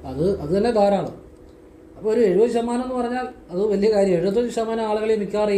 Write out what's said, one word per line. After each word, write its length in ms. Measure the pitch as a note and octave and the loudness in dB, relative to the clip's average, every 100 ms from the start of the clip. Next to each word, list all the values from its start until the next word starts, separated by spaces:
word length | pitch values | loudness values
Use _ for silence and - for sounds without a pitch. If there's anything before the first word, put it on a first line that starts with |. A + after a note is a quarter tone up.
| C3+ | -10
അത്, 140 | C3 F3 - | -2 -2 -2
അത് 80 | D3 F#3+ | -2 0
തന്നെ 140 | A#3 G#3+ | 2 2
ധാരാളം. 380 | G3+ G3 D3 - - - - - - - - - | 2 2 -2 -10 -18 -20 -20 -20 -20 -20 -20 -8
അപ്പോൾ 140 | G#3 | -2
ഒരു 80 | A#3 G#3+ | 2 4
എഴുപത് 200 | F3+ A#3 A#3 | 4 2 2
ശതമാനം 280 | A#3 A#3+ B3+ | -2 -4 -4
എന്ന് 100 | B3+ | -4
പറഞ്ഞാൽ 260 | A#3 B3 A#3 - - | -4 -4 -6 -12 -10
അത് 80 | F3+ G#3+ | -4 -2
വലിയ 160 | G3 G#3+ G#3 | 2 2 4
കാര്യം. 180 | G3 F3 | 2 2
എഴുപത്തഞ്ച് 320 | F#3 G#3 A#3+ A3+ | 2 0 -2 -2
ശതമാനം 280 | A3 A3+ A3 | -4 -4 -2
ആളുകളിൽ 280 | G#3+ A3 A3 | -2 0 -2
മിക്കവാറും 300 | G3 G#3 G#3 | -2 -2 2